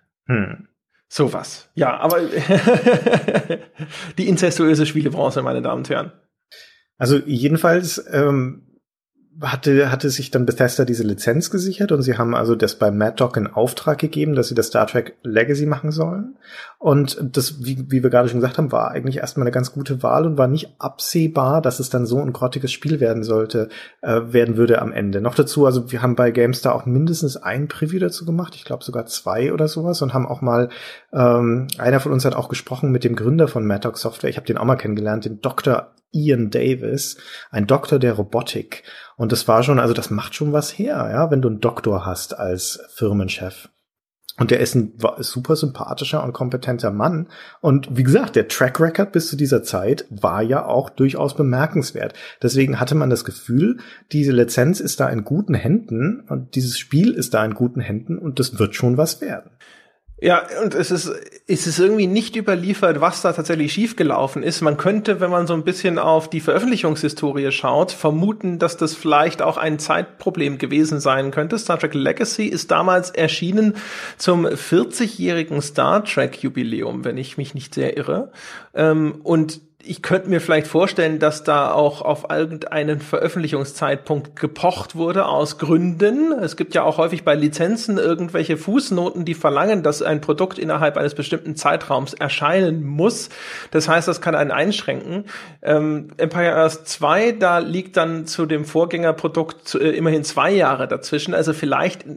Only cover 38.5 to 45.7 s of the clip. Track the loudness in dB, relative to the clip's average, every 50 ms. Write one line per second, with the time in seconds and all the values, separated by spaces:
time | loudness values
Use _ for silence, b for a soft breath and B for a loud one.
38.5 | -6 -8 -8 -10 -14 -18 B B B B B B B B -2 -2 0 0 2 4
39.5 | 4 4 6 4 4 4 4 2 2 0 -2 -4 -4 -6 -6 -6 -6 -4 -2 0
40.5 | 0 0 -2 -2 -6 -4 -4 -2 -2 -2 -4 -2 0 0 2 2 2 2 2 2
41.5 | 0 0 0 -2 0 0 -2 0 0 0 -2 -4 -6 -6 -8 -10 -8 -6 -4 -4
42.5 | -4 -4 -6 -8 -8 -10 -14 -14 -6 -2 0 2 2 2 0 -2 -4 -8 -8 -10
43.5 | -12 -14 -20 -20 _ _ _ _ _ _ _ _ _ _ _ -10 -4 0 2 2
44.5 | 4 2 2 2 2 0 0 0 -4 -2 -2 -2 -2 -4 -8 -8 -8 -6 -2 0
45.5 | 0 0 0 -4